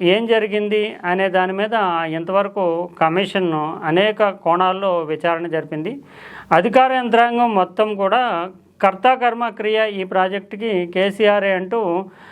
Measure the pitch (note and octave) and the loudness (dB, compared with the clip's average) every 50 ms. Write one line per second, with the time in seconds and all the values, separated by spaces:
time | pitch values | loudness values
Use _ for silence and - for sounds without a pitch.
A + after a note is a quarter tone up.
0 | F#3 F3 F#3+ A3 A#3 A3+ A3+ A3 G#3+ G3 G#3 G#3 G#3 G#3 G#3+ G#3+ G#3 A3 - - | 2 4 4 4 2 2 2 2 2 0 -2 -2 -2 -2 -2 -2 -2 -4 -6 -6
1 | F3 F3 F3+ F#3+ F#3+ F#3+ F3+ F#3 F#3 F#3 F#3+ G3 G#3+ G#3+ A#3 A3 G3 F3+ E3+ E3 | -4 -2 0 0 0 2 2 0 0 0 -2 -4 -2 -2 -2 -2 0 0 -2 -2
2 | E3 D#3+ D#3+ E3 E3+ F#3 F#3+ G3+ G3+ G3+ G3+ G#3 F#3 E3+ E3 E3+ F3 F3 - - | -4 -4 -4 -6 -4 -2 0 0 -2 -2 -2 -2 -2 -2 -2 -4 -6 -6 -2 0
3 | E3 D#3+ E3 F#3+ G3 G3 - G3 F#3 E3 D#3+ D3+ D3+ D#3 E3 - E3 D#3 E3 F#3 | 0 2 2 0 -2 -2 -2 -2 0 0 0 -2 -4 -6 -6 -6 -2 0 2 2
4 | G#3 G#3+ G#3 G#3+ G#3+ G3 F#3+ F#3+ - E3 E3+ F3+ F#3 F#3 F#3+ F#3+ G3 F#3+ F3 E3+ | 2 2 2 2 0 0 0 -2 0 0 2 2 2 0 0 0 0 0 0 0
5 | D#3+ D3+ D#3 C#3+ F3 E3+ E3 E3 F3 E3 D#3+ D#3+ D3 D#3 D#3+ D3+ D#3 G#3+ C#4 C#4 | -2 -4 -4 -2 -2 -2 -2 -2 -4 -4 -4 -4 -4 -6 -8 -8 -6 -8 -8 -10
6 | - - - - - - - - - - E3 D#3+ - A#3 G3+ B3+ C4 C4 C4 C4 | -14 -20 -20 -20 -20 -20 -20 -18 -2 2 2 2 4 4 4 4 4 4 2 0
7 | A#3+ A3+ A#3 A#3 A#3+ A#3+ A#3 A#3+ A#3+ A#3 G#3 F#3 F3+ F3 F3+ A3 G#3+ G#3+ G#3 G3 | 0 2 4 4 4 4 2 2 0 2 2 0 0 0 0 -2 -2 -2 -2 -2
8 | G3 F#3+ G#3+ B3+ B3 A#3 F3+ E3+ F3 F#3+ F#3 - _ _ _ - G#3 F#3+ F#3+ F#3 | 0 0 2 0 0 0 -2 -4 -4 -6 -10 -16 _ _ _ 0 0 0 2 2
9 | B3 B3+ C4 B3 B3 A#3+ A3+ A#3 A#3 A3+ A3+ A3+ G#3 G#3+ G#3+ A3 A3 G#3+ G3+ F#3+ | 2 2 2 2 2 0 0 -2 -4 -6 -6 -4 -2 0 0 0 0 0 -2 -4
10 | F#3 F#3 F#3+ F#3+ F#3 F#3 G3+ G3 G3 - A3 G3+ A3+ A3+ G3 F3+ F3 E3+ F3+ F#3 | -6 -2 0 0 0 0 -2 -6 -8 -10 -10 -8 -4 -2 -2 -2 -2 -2 -2 0
11 | G3 G3+ G3 G#3 G#3+ G#3 G3+ G#3 G3 G3 F#3+ F3+ F#3+ F#3 A#3 A#3 G#3 F3 E3+ F#3 | 0 0 0 2 2 4 4 4 2 0 0 -2 -2 -4 -4 -2 -2 -2 -2 -4
12 | G3 G3 - - - - | -4 -8 -14 -20 -20 -20